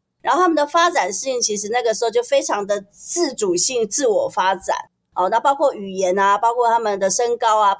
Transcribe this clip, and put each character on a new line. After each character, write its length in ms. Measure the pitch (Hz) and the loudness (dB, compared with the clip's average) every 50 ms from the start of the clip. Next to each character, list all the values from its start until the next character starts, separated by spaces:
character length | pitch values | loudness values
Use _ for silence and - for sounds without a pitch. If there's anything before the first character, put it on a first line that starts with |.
| _ _ _ _ | _ _ _ _
然 140 | - 233 269 | -2 0 2
后 60 | 349 | 2
他 60 | 370 | 2
们 80 | 349 311 | 2 2
的 120 | 294 294 | 0 0
发 200 | 294 - 339 339 | 0 2 2 2
展 240 | 339 339 240 185 202 | 2 2 0 -2 -2
性 300 | 190 - - 269 254 240 | -4 -6 -4 -4 -2 -2
其 160 | - 220 208 | -2 -2 -4
实 120 | 202 208 202 | -4 -4 -2
那 100 | 233 247 | -2 0
个 140 | 226 226 214 | 0 0 0
时 100 | - 233 | 0 -2
候 60 | 226 | 0
就 100 | 220 240 | 0 -2
非 220 | 233 - 277 277 269 | 0 2 0 0 0
常 240 | - 220 208 196 | 0 -4 -4 -2
的 120 | 202 202 202 196 _ | -2 -4 -4 -4 _
自 420 | _ - - - - 349 339 269 247 | _ -18 -10 -6 -2 -2 -2 -2 -2
主 220 | - 208 180 170 | -4 -2 -2 0
性、 320 | - - 269 254 233 220 | 0 -2 -2 0 -2 -2
自 180 | 220 - - 269 | -2 -2 0 0
我 240 | 226 196 156 110 - | 2 2 0 0 -2
发 240 | - 202 185 190 190 | -2 0 0 0 0
展。 220 | 185 - 190 - - - _ _ _ _ _ - | -2 -4 -4 -6 -6 -6 _ _ _ _ _ -4
哦， 120 | - - - | -2 0 0
那 100 | 220 233 | 0 2
包 160 | - 277 277 | 2 2 2
括 180 | 285 294 254 - | 2 0 0 0
语 160 | 214 196 196 | -2 -10 -8
言 260 | 185 190 190 180 185 | -4 -2 0 0 2
啊， 200 | 196 196 196 202 | 2 4 4 4
包 160 | 208 226 233 240 | 4 2 0 2
括 140 | 247 233 226 | 2 2 2
他 100 | 233 233 | 2 2
们 180 | 214 208 202 190 | 0 -2 -2 0
的 100 | 196 190 | 0 0
身 260 | - 240 240 240 240 233 | 0 0 0 0 0 0
高 200 | 240 220 220 214 | 2 2 4 4
啊、 160 | 208 196 196 | 4 2 2